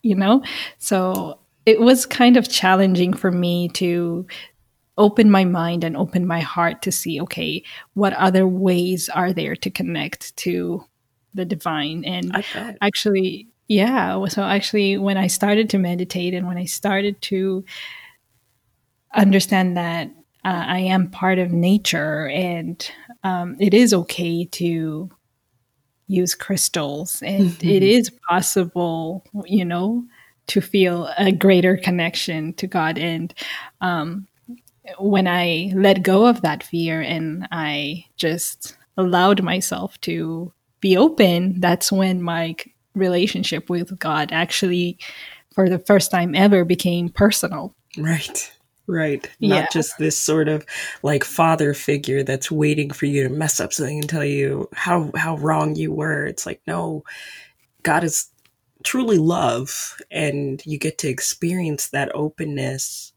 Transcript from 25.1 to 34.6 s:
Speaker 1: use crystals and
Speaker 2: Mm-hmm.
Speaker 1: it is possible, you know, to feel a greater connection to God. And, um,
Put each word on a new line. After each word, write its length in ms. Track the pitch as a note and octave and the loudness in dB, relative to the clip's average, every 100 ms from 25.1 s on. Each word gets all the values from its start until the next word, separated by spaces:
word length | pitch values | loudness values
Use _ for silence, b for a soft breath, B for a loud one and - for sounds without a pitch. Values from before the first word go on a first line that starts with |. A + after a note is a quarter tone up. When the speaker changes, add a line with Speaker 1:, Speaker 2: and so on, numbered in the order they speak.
| _ _ _ _ _ _ _ _ _ - | _ _ _ _ _ _ _ _ _ -4
Speaker 1:
use 260 | F#3 F3+ - | 0 0 -4
crystals 840 | - F#3+ - E3+ D3 D3 F3+ - | -4 -2 -2 -2 -4 -6 -8 -8
and 260 | - G3 F#3 | -4 2 2
Speaker 2:
Mm-hmm. 180 | E3+ E3+ | 2 2
Speaker 1:
it 140 | G3 | 4
is 260 | G3 A#3+ - _ - | 6 4 2 _ -2
possible, 960 | F3+ - G3+ F3 F3 F3 E3 D#3+ F#3 _ G#3 F#3 | 0 0 -2 -2 -2 -4 -4 -6 -10 _ -14 0
you 200 | G3 F3 | 0 0
know, 400 | F3 F#3+ A#3+ A#3+ b b _ - | -2 -2 -2 -6 b b _ -2
to 140 | G3+ | -2
feel 480 | - G3+ F#3 F3 D#3 - | 0 2 2 0 -6 0
a 140 | G3 | 0
greater 460 | F#3 G3 F#3 F#3 F#3 | 4 6 6 4 2
connection 760 | F#3+ F3+ E3+ - - D#3+ D#3 | 0 0 -2 -4 -6 -6 -6
to 140 | - F#3+ | -8 -4
God. 300 | F#3 D#3+ D#3 | -2 -2 -2
And, 360 | E3 E3 E3+ - B B B _ | -4 -4 -8 -10 B B B _
um, 460 | F#3 E3+ D#3 F#3 F#3+ _ - A#3+ | -4 -4 -6 -8 -12 _ -20 -20